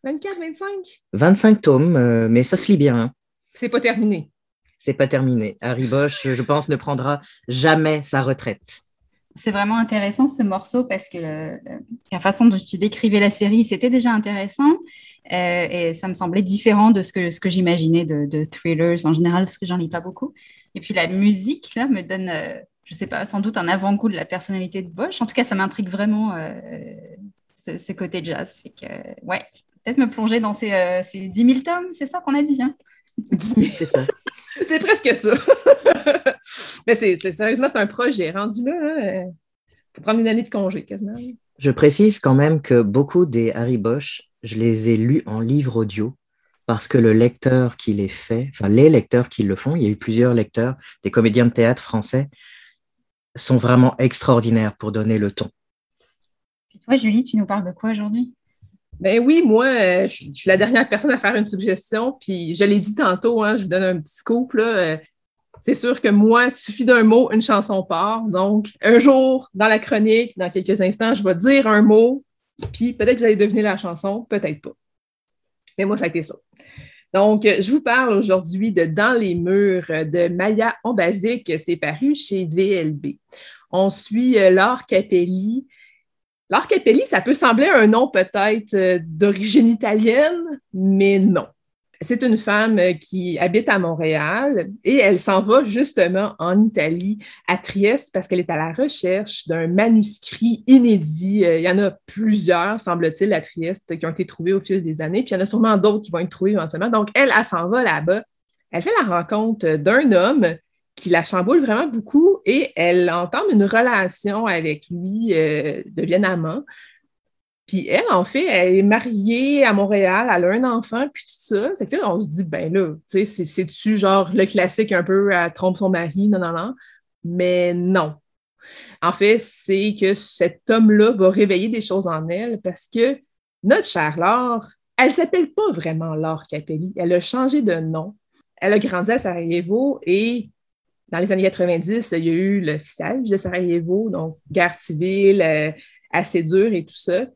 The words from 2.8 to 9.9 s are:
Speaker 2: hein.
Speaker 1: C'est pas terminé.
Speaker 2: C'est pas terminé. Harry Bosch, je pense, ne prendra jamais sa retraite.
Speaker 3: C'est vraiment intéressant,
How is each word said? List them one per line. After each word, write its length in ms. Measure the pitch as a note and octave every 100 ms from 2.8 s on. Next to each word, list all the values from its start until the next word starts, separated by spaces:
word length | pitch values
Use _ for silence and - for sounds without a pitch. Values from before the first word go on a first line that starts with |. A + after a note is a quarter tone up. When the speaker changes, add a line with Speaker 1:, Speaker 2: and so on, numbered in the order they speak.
| C#3+ A#2+
Speaker 2:
hein. 140 | A#2 _ _ _ _
Speaker 1:
C'est 140 | - A#3+
pas 100 | A#3
terminé. 480 | A#3 A3+ G#3+ F3+ D#3 _ _ _ _ _
Speaker 2:
C'est 140 | -
pas 120 | C3 C3+
terminé. 520 | C3+ C3 A#2+ G#2+ -
Harry 240 | A#2 B2
Bosch, 420 | B2+ C3+ C#3+ - C3+
je 160 | B2+
pense, 260 | B2 D3 C#3+
ne 60 |
prendra 460 | D3 - C3+ C3 C#3+ _ _ -
jamais 560 | B2+ D#3 D#3 D#3 D3+
sa 200 | C#3+ C3+
retraite. 580 | B2+ C3 - G2+ - - _ _ _ _ _ -
Speaker 3:
C'est 160 | -
vraiment 240 | G3+ G3+ A3+
intéressant, 500 | A3